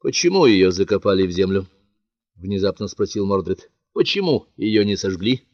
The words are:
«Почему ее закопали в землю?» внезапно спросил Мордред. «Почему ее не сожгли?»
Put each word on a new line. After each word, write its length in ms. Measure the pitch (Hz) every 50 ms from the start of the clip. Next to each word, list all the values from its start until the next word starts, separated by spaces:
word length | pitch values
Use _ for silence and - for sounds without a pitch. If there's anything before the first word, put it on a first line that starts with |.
«Почему 460 | _ 117 113 - - 175 185 196 170
ее 240 | 131 107 95 92 92
закопали 560 | 90 90 98 - 104 95 - 107 98 95 95
в 40 | 90
землю?» 360 | 87 87 98 92 98 98 92 92 _ _ _ _ _ _ _ _ _ _ _ _ _
внезапно 520 | 92 85 95 101 98 95 98 92 _ 107 98
спросил 380 | - _ 104 95 - 110 101
Мордред. 440 | 98 101 95 90 85 95 - - _ _ _ _ _ _
«Почему 540 | - - - - 196 196 175 147 110 - _ _
ее 280 | - - 110 107 110 104
не 120 | 104 101
сожгли?» 460 | 95 - 98 95 85 92 110 127 135 _ _